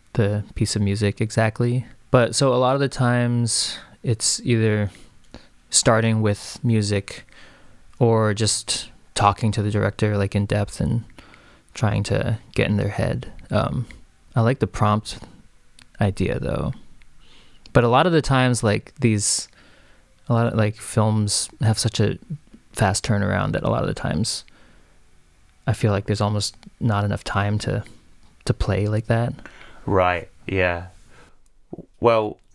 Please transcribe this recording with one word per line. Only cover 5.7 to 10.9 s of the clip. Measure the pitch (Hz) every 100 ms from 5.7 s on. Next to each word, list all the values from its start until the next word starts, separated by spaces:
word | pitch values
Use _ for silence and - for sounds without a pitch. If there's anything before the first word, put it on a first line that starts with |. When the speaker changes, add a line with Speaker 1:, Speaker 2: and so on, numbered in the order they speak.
| - 131 113 113 110
Speaker 1:
with | 107 101 - -
music | 123 110 101 101 - - - - - - - - - -
or | 120 113 110
just | 104 107 - - - - - - -
talking | 101 98 110
to | 107
the | 104
director, | 104 101 - 107 104
like, | 98 101
in | 101
depth | 104 104 -
and | -